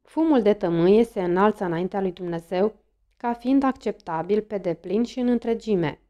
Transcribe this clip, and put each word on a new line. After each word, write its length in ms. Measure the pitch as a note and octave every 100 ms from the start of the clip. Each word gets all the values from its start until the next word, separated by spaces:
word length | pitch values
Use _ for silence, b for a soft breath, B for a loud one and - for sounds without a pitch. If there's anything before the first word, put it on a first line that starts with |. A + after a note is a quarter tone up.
fumul 400 | _ - E4 C#4
de 120 | G3+
tămâie 500 | G#3 F3+ E3+ F3 G#3
se 180 | A#3 G#3+
înalță 420 | F3+ F3+ G#3 G#3
înaintea 380 | F#3 E3 F#3 G3+
lui 100 | F#3+
Dumnezeu 640 | F3 F3 E3+ E3+ F3+ G#3+ - _ _ _ _
ca 160 | A#3+
fiind 300 | A#3+ B3 C#4
acceptabil 760 | C4+ B3+ A3 G#3 - E3 E3+ G#3+
pe 160 | G#3 G#3
deplin 460 | F3+ E3 F3+ G3+
și 160 | A#3 -
în 80 | B3
întregime. 720 | A#3+ A#3+ A#3 A3 G3 D3+ -